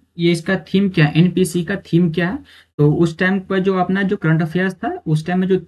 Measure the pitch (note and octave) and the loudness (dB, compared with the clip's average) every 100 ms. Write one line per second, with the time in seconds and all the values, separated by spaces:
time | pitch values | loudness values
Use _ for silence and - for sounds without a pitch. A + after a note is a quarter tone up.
0 | _ - E3+ E3 - F#3+ - F#3+ G3 F3+ | _ -2 0 0 0 -4 0 0 2 2
1 | D3 D#3 F3+ F3 F#3 F3+ E3 G3 - E3 | 2 4 2 2 -2 -2 -6 -8 -2 2
2 | F3 E3 F3 C4+ - - _ - D3 D#3 | 2 0 -4 -4 -12 -20 _ 0 2 2
3 | E3+ - F3+ G3 F#3+ F#3+ F#3+ F#3 F3+ F#3+ | 0 0 -2 -2 -2 -2 0 -2 -2 0
4 | F#3+ G3+ D#3+ D#3+ E3 F3+ F#3+ F#3 A#3 F4+ | -2 -2 0 0 0 -2 -2 -4 -8 -6
5 | - D#3 D#3 F#3 F#3 F#3 | -2 -2 0 -2 0 0